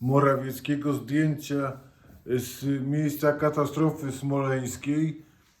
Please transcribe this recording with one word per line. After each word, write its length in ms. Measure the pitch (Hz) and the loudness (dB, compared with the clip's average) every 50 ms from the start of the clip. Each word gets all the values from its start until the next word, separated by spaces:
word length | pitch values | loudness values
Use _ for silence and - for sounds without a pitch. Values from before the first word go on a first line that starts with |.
Morawieckiego 920 | 123 127 135 139 143 139 135 131 131 135 120 - - - 147 143 143 147 139 | -2 4 4 6 6 6 4 4 0 -4 -8 -8 -4 -4 -4 -2 0 -2 -2
zdjęcia 760 | 120 113 117 139 151 156 156 147 139 - - 143 143 139 131 - - - - _ _ _ - - - - | -2 -2 -2 0 2 2 2 0 -2 -4 -4 -2 -2 -2 -4 -6 -10 -16 -20 _ _ _ -20 -20 -20 -6
z 400 | - 123 127 - - - - 135 139 139 135 127 139 | -2 -2 -2 -2 -4 -10 -6 -2 -2 -2 0 0 0
miejsca 460 | 143 147 151 147 143 - 151 147 143 | 0 0 0 0 -2 2 2 2 2
katastrofy 800 | 147 151 151 151 156 147 139 - 156 156 156 151 - 143 135 | 4 2 0 2 2 0 0 2 2 2 2 2 -2 -6 -6
smoleńskiej, 1120 | 123 - - 139 139 139 135 135 135 131 127 123 - - - 139 147 151 160 160 147 - - _ _ _ _ _ _ _ | -6 -4 -4 -2 0 0 0 0 0 -2 -2 -4 -8 -6 -4 -2 0 0 0 0 -2 -6 -14 _ _ _ _ _ _ _